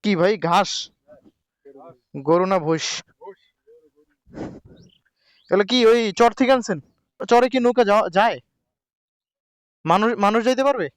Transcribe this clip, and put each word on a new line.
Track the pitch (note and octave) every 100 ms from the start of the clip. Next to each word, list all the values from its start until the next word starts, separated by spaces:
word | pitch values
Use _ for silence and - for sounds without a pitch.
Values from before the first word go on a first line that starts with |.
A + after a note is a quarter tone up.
কি | G#3+ F#3
ভাই, | F3+ G#3+
ঘাস? | E3 F3 F#3+ - - _ _ - _ _ _ _ C#3 - - - _ C#3+
গরু | C#3 E3+
না | F#3 F#3+
ভৈষ? | D#3 D#3+ - - - _ - - _ _ _ A#4 D#4 _ _ _ _ - - - - - - _ _ _ _ _ _
তাহলে | F#3
কি | G3 B3+ A3+
ওই | A#3 A3
চর | - A#3
থেকে | - B3+
আনছেন? | C4 A3 E3 _ _ _ _ -
চরে | A#3+ B3+
কি | C4
নৌকা | A#3+ A#3+
যাওয়া | G#3 G#3 F3+
যায়? | F3 A3+ C#3 _ _ _ _ _ _ _ _ _ _ _ _ _ _
মানুষ, | D#3 F#3 A3
মানুষ | G#3+ G3+ A3
যাইতে | A3+ B3+
পারবে? | C4+ C4 D3